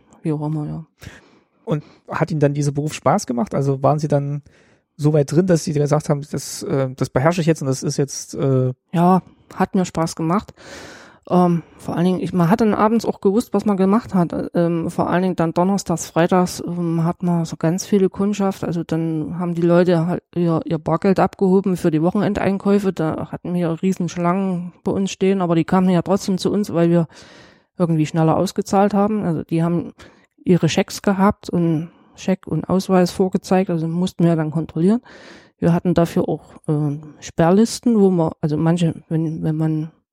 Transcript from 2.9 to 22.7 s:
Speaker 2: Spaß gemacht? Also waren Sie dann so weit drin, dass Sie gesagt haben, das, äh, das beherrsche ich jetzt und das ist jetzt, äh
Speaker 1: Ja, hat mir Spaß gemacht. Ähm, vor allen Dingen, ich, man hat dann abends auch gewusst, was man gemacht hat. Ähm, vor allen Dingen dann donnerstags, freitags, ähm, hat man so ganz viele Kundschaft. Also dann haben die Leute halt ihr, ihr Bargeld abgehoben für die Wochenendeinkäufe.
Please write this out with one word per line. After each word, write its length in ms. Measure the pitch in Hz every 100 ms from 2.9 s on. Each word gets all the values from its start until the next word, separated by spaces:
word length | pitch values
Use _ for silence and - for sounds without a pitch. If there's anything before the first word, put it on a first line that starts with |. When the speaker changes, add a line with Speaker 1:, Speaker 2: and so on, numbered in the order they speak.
Speaker 2:
Spaß 320 | - 135 185
gemacht? 300 | - 240 214
Also 280 | - 139 135
waren 160 | 135 151
Sie 100 | 147
dann 340 | 147 143 147 - _ _ _ _ -
so 160 | 147
weit 180 | 151 143
drin, 140 | 147 185
dass 180 | 165
Sie 80 | -
gesagt 380 | 143 143 151 -
haben, 100 | 147 143
das, 320 | 143 - -
äh, 280 | 202 139 131
das 140 | 127 131
beherrsche 320 | - 151 180
ich 60 | 160
jetzt 160 | 160
und 60 | 135
das 140 | 131
ist 140 | 165 143
jetzt, 380 | 139 - -
äh 400 | - 135 131 127 127 _
Speaker 1:
Ja, 300 | 165 175 185 - _ _
hat 200 | - 185
mir 120 | 196 180
Spaß 280 | - 160
gemacht. 380 | - 160 190 - - - - - - - - -
Ähm, 360 | 180 180 170 - -
vor 180 | - 214
allen 80 |
Dingen, 160 | 180 180
ich, 140 | 170
man 160 | 180 165
hat 100 | 226
dann 140 | 220
abends 320 | 202 214 226 -
auch 160 | -
gewusst, 320 | 202 202 -
was 100 | 202
man 140 | 214 190
gemacht 340 | 190 220 -
hat. 380 | 190 170 - -
Ähm, 380 | 170 170 170 165
vor 180 | - -
allen 140 | 180
Dingen 140 | 185 170
dann 180 | 165
donnerstags, 500 | 170 185 196 - 165
freitags, 580 | - 160 170 185 180 - -
ähm, 360 | 175 170 165
hat 200 | 165 -
man 240 | 175 170 165
so 100 | -
ganz 300 | 160 180 -
viele 240 | 208 185
Kundschaft. 520 | - 202 208 196 190
Also 220 | - 170
dann 540 | 160 165 165 160 151 170
haben 160 | 175
die 80 | 170
Leute 440 | 170 170 180 170 165
halt 160 | 175 _
ihr, 260 | 175 170 160 -
ihr 100 | 160
Bargeld 420 | 156 160 202 185
abgehoben 600 | 185 - 196 190 190 175
für 120 | 175
die 120 | 156
Wochenendeinkäufe. 920 | 170 208 190 202 - 196 202